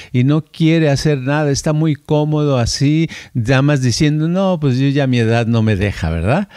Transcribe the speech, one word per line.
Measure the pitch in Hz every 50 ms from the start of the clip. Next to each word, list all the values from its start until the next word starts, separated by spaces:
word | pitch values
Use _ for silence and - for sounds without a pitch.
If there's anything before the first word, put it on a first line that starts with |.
| - -
y | - 123 123
no | 139 151 160 -
quiere | _ - - 160 156 165 165 160 143
hacer | 139 127 - 156 147 131
nada, | 123 139 147 156 151 143
está | 139 - - 160
muy | 156 151 160 160 139
cómodo | - - - 151 147 151 151 151 151 147 143 135 123
así, | 117 110 - - 135 143 151 160 165 - - - - -
nada | - 123 107 123 135 131
más | 139 147 147 135
diciendo, | 131 123 113 - 160 147 151 156 156 165
"No, | 175 190 196 190 185 151
pues | 151 139 123 131
yo | 139 139
ya | 135 147 139
mi | 131 123 120
edad | 113 110 117 117 113
no | 113 117 113
me | 110 110 104
deja", | 90 104 98 - - 85 80
¿verdad? | 82 82 82 85 139 196 202 - -